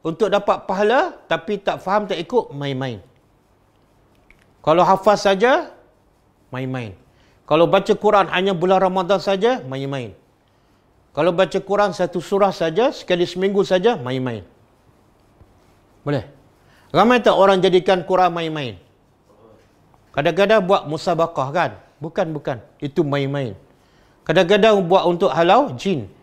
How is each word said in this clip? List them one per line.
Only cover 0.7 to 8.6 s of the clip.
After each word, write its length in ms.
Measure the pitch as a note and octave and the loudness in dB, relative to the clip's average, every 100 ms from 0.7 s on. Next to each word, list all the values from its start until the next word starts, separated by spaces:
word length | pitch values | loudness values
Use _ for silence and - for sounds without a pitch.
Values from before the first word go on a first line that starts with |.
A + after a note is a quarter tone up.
| F#3+ G#3 B3+ F4 - _ | -2 0 2 0 -6 _
tapi 320 | E3 - G3+ | -6 -4 -6
tak 200 | - D3+ | -4 -6
faham, 240 | - G#3 G3+ | -2 -2 -2
tak 120 | E3 | -8
ikut, 320 | E3+ A#3+ - | -2 -2 -4
main-main. 480 | C#3+ C#3+ C3 C3 A2 - _ _ _ _ _ _ _ _ _ _ _ _ _ _ _ | -8 -6 -6 -6 -10 -16 _ _ _ _ _ _ _ _ _ _ _ _ _ _ _
Kalau 200 | - E3 | 0 2
hafaz 400 | E3+ F#3+ - G3+ | 4 4 2 2
saja, 480 | G#3 G3 A#3 D4+ D4+ - _ _ _ _ _ _ _ | 2 2 2 2 -2 -16 _ _ _ _ _ _ _
main-main. 440 | B2+ C3 C3 A2+ F#2 _ _ _ _ - | -10 -8 -8 -10 -16 _ _ _ _ -2
Kalau 200 | D#3 E3 | 2 4
baca 240 | F#3+ F#3+ | 2 2
Quran 360 | G#3 G#3 G#3 F3 | 0 2 2 2
hanya 240 | E3 F#3+ | 0 -2
bulan 280 | F#3 | -2